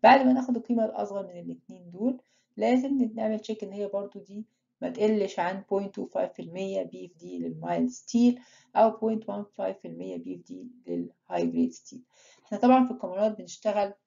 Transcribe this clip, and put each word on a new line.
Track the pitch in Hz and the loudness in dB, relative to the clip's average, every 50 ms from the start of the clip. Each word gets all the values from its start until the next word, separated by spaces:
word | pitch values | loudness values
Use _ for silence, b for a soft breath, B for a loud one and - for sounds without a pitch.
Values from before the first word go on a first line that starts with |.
| - | 10
بعد | 220 262 269 262 | 10 10 10 8
ما | 254 254 | 6 4
ناخد | 262 254 - 240 | 4 2 0 -2
القيمة | 233 - - 240 226 220 | -2 -2 -2 0 0 0
الأصغر | 214 - 214 208 202 202 202 190 | 0 -2 -4 -6 -4 -6 -8 -8
من | 185 180 175 | -10 -14 -14
الاتنين | 170 170 170 165 _ _ 185 185 180 175 | -12 -12 -14 -14 _ _ -20 -20 -18 -18
دول، | 175 185 214 254 262 254 _ _ _ _ _ _ _ | -10 -2 -2 -2 -2 -2 _ _ _ _ _ _ _
لازم | - 214 226 247 254 254 277 285 269 240 220 220 | -2 0 2 2 2 2 0 0 0 0 -2 -2
نعمل | 226 220 220 220 214 | -4 -2 -2 -2 -4
تشيك | - - 220 214 214 | -4 -8 -8 -8 -8
إن | 196 | -10
هي | 196 202 202 | -8 -6 -6
برضو | 196 202 196 202 202 - 202 | -4 -4 -6 -6 -6 -12 -16
دي | 180 - 196 208 220 _ _ _ _ _ _ _ | -18 -14 -14 -14 -14 _ _ _ _ _ _ _
ما | - - | -10 -8
تقلش | - - 208 214 220 208 196 190 - - | -2 2 2 4 4 4 2 0 0 -2
عن | 175 180 190 196 196 _ | -2 0 -2 -4 -4 _
بوينت | 196 196 202 196 - | -2 -2 -2 -4 -8
تو | - 196 | -8 -10
فايف | - - - - 180 - | -6 -2 -2 -2 -2 -4
في | - | -12
المية | - 165 165 185 190 190 196 190 180 | -14 -12 -8 -6 -6 -4 -2 -4 -4
بي | 170 170 180 185 | -6 -10 -14 -16
في | 170 175 _ | -16 _ _
دي | 175 180 180 175 | -14 -12 -8 -6
للمايل | 165 - 160 156 160 170 175 170 - - | -6 -6 -8 -8 -4 -2 0 0 0 0
ستيل، | - - - - - 233 240 247 240 B B B B B B B _ | -2 -6 -14 -2 2 6 6 6 4 B B B B B B B _
أو | - 220 226 | 4 4 4
بوينت | 220 - 220 220 220 214 - - | 4 0 -2 -2 -2 -2 -4 -8
وان | 196 208 208 202 _ | -8 -8 -10 -12 _
فايف | - 196 190 190 | -6 -6 -6 -6
في | - - | -6 -12
المية | 175 165 165 180 95 92 | -14 -12 -10 -10 -8 -8
بي | 87 85 90 92 | -10 -10 -10 -12
في | 87 87 92 90 | -12 -14 _ -16
دي | 92 92 82 - - _ | -16 -16 -18 -20 -18 _
للهاي | 87 87 85 87 - _ _ _ _ 92 87 85 | -6 -4 -4 -4 -6 _ _ _ _ -4 -2 -2
جريد | 82 82 82 82 82 - | 0 0 0 0 0 -2
ستيل. | - _ - - - - _ b b b b b b b | -10 _ -20 -20 -20 -20 _ b b b b b b b
احنا | _ 208 | _ -4
طبعًا | 202 - 247 262 262 254 | 2 6 6 8 8 6
في | 247 | 2
الكاميرات | 214 - - 180 180 190 208 220 214 | 0 -8 -8 -8 -2 0 0 0 0
بنشتغل | 196 180 175 - - - 214 202 208 202 196 202 _ _ | -4 -12 -16 -18 -4 -4 -2 0 0 0 -2 -4 _ _